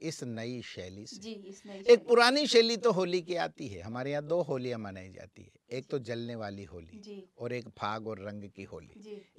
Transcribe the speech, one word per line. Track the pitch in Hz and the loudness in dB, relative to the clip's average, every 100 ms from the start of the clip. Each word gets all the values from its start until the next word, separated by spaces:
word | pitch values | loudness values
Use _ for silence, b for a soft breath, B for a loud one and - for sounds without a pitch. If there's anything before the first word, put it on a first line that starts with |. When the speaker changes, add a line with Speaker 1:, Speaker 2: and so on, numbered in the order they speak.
Speaker 1:
इस | 165 - | -8 -8
नई | 127 113 117 123 | -6 -6 -6 -8
शैली | 110 - 90 95 110 | -10 -10 -10 -12 -14
से। | 214 | -14
Speaker 2:
जी, | 208 | -12
इस | 220 196 196 208 | -14 -14 -18 -16
नई | 196 | 2
Speaker 1:
एक | 196 | 8
Speaker 2:
शैली। | 240 | 8
Speaker 1:
पुरानी | 233 233 240 277 294 | 10 8 8 6 6
शैली | 233 226 226 | 6 6 4
तो | 233 | 4
होली | 185 180 180 | 4 2 0
की | 170 170 | 0 -2
आती | 165 - 143 | -2 -4 -10
है, | 92 | -8
हमारे | 95 117 135 | -8 -6 -4
यहाँ | 147 | -4
दो | 147 170 | 0 0
होलियाँ | 151 135 123 117 | 0 -2 -4 -6
मनाई | 104 95 95 | -8 -10 -14
जाती | 92 98 - | -16 -18 -18
है, | 98 - _ | -20 -20 _
एक | 127 | -10
Speaker 2:
जी। | - | -6
Speaker 1:
तो | 147 | -6
जलने | 113 117 117 117 | -4 -6 -6 -6
वाली | 104 101 | -6 -8
होली | 98 90 82 214 | -12 -14 -16 -18
Speaker 2:
जी। | 202 202 185 - | -16 -16 -16 -12
Speaker 1:
और | 120 | -8
एक | 123 113 | -6 -8
फाग | - 104 110 110 | -8 -6 -4 -6
और | 104 | -8
रंग | 101 104 101 | -10 -10 -12
की | 98 | -14
होली। | 95 90 - - | -14 -14 -16 -20
Speaker 2:
जी। | 208 208 - | -18 -18 -16